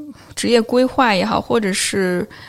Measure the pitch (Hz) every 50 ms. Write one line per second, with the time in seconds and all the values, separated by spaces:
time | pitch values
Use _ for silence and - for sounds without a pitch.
0 | 302 294 - - - - - - - 214 233 233 220 233 240 247 254 254 - -
1 | 262 226 202 180 190 220 - - 208 - 240 233 214 190 190 - - - - 196
2 | 190 180 180 175 208 - - - -